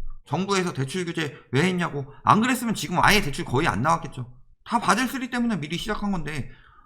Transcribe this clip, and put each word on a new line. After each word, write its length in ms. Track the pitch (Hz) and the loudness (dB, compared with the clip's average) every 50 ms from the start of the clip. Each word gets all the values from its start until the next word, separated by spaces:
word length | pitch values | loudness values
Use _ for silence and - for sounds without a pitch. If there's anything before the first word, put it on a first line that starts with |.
| - - - - - | -4 -6 -8 -10 -8
정부에서 480 | - 139 165 190 196 196 190 180 175 - | -4 -2 -2 0 0 0 0 0 0 -2
대출 320 | 131 135 135 - 185 175 | -4 -4 -4 -4 -4 -4
규제 300 | 165 165 165 156 139 - - - - | -4 -4 -4 -4 -6 -6 -12 -8 -2
왜 120 | - 135 165 | 2 2 4
했냐고 420 | 185 185 180 175 151 135 143 131 - - - - | 4 2 0 -2 -2 -4 -6 -8 -10 -10 -2 4
안 180 | - 139 208 | 4 4 6
그랬으면 320 | 226 254 262 247 240 233 208 | 4 2 0 0 0 -2 -2
지금 260 | - - 147 180 151 | -2 -4 -2 4 6
아예 200 | 104 143 196 208 | 6 8 8 6
대출 240 | 156 143 131 - 160 | 4 0 -2 -4 -4
거의 220 | - - 143 165 | -2 0 2 2
안 140 | 143 90 98 | 2 0 0
나왔겠죠. 500 | 123 160 165 160 - 139 - 131 120 - - - - - - _ - | 2 2 0 0 -2 -8 -10 -10 -12 -12 -14 -20 -20 -20 -20 _ -8
다 160 | - 220 233 | -2 -2 0
바젤 280 | - 175 190 220 262 | 2 2 2 2 2
쓰리 220 | 220 - 254 254 240 | -2 -2 -4 -6 -4
때문에 300 | 254 247 240 233 220 165 | -2 -2 0 0 0 -2
미리 180 | 143 151 170 | -4 -4 -6
시작한 340 | 170 - 220 208 - 208 202 | -6 -4 -4 -4 -4 -2 -2
건데 380 | 196 175 147 147 156 147 - - - - - - - - - | -2 -2 -2 -4 -6 -6 -8 -8 -10 -18 -20 -20 -20 -20 -20